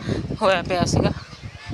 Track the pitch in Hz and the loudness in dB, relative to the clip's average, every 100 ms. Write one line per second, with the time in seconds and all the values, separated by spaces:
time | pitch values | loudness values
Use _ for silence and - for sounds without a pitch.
0 | - - - - 202 180 180 180 170 - | -4 -2 -2 0 4 4 2 0 2 4
1 | 202 - - - - - - | 2 0 -10 -14 -14 -14 -8